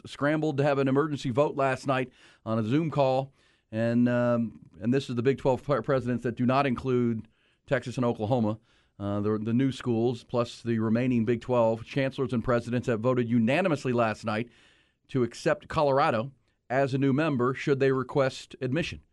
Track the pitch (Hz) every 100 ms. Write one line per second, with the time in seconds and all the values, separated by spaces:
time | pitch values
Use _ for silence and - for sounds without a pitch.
0 | - - 143 156 156 139 143 139 135 131
1 | 156 139 139 113 151 143 135 131 135 131
2 | 127 - - _ 113 113 107 143 165 143
3 | 131 131 139 _ _ _ _ 110 117 120
4 | 120 120 120 120 113 - - - 120 135
5 | 139 120 120 131 143 123 - 131 113 135
6 | 120 120 123 113 123 131 139 120 131 123
7 | 120 113 - _ _ _ - 131 127 120
8 | 123 117 104 127 107 110 _ _ _ -
9 | 101 104 104 107 110 117 135 123 123 113
10 | 120 117 - 120 120 - 117 113 110 113
11 | 127 123 110 120 - 123 113 113 - 143
12 | 135 131 131 123 107 120 117 123 131 110
13 | 120 127 120 120 113 151 190 147 131 120
14 | 113 104 110 107 120 _ _ _ _ _
15 | _ 135 120 - 165 151 - 160 147 135
16 | 156 113 139 - _ _ _ 127 139 135
17 | 139 131 160 135 123 131 - 139 135 131
18 | 123 151 131 - - - 127 147 - 76
19 | -